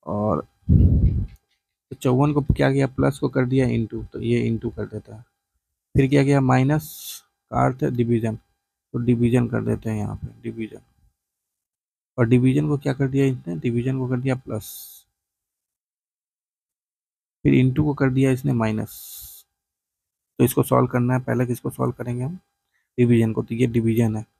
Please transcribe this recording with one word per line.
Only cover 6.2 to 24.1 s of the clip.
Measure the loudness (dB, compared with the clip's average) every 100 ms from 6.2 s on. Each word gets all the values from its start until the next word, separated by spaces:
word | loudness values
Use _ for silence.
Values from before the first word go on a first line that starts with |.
किया, | 4 2
minus | 4 4 4 0 -4 -16 -16 -18 _ _ _
का | 0
अर्थ | 0 0
है | -4
division, | -2 0 0 -2 -6
तो | _ _ _ _ _ -6
division | 0 2 2 2 0
कर | -2
देते | -2 -4 -4
हैं | -4
यहाँ | -6 -8
पे, | -12 -12
division। | -12 -10 -12 -12 _ _ _ _ _ _ _ _ _ _ _ _ _ -2
और | 2
division | 4 4 2 0
को | -2
क्या | -2
कर | -2 -2
दिया | 0 0
इसने, | -2 -6 -6
division | -2 -2 -2 -2
को | -2
कर | -2
दिया | -2 -4
plus, | -4 -10 -10 -18 -20 -20 _ _ _ _ _ _ _ _ _ _ _ _ _ _ _ _ _ _ _ _ _ _ _ _
फिर | 2
into | 4 4 2
को | -2
कर | 0 0
दिया | 2 2
इसने | 2 0
minus। | 0 0 -2 -6 -12 -18 -18 -18 -20 _ _ _ _ _ _ _ _ _ _
तो |
इसको | 0 2
solve | 2 2 2
करना | 0 0
है, | -2
पहले | -2 -4 -2
किसको | -4 -8
solve | -6 -6
करेंगे | -6 -8 -6
हम, | -6 -10 _ _ _ _ _ 0
division | 4 4 2
को, | -2
तो | -6
ये | -2 0
division | 0 0 2 0